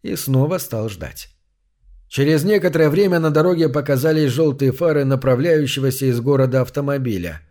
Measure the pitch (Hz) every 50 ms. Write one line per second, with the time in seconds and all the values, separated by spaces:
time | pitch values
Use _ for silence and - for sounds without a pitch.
0 | - - 185 - - 139 131 131 139 156 185 175 - - - 110 110 110 98 87
1 | 78 - - - - - _ _ _ _ _ _ _ _ _ _ _ - - -
2 | - _ - - 139 147 160 151 147 196 214 196 180 180 147 156 160 151 151 185
3 | 208 190 175 170 160 156 147 151 160 180 180 165 165 151 127 151 143 143 139 127
4 | 139 160 156 156 151 135 117 147 160 151 131 139 139 131 123 - 175 165 151 147
5 | 139 135 135 123 - 135 127 120 147 175 160 156 147 127 - 139 131 135 127 -
6 | 135 131 120 117 117 139 143 131 131 127 127 131 127 127 - 147 143 139 143 139
7 | 131 120 104 92 87 85 80 78 - _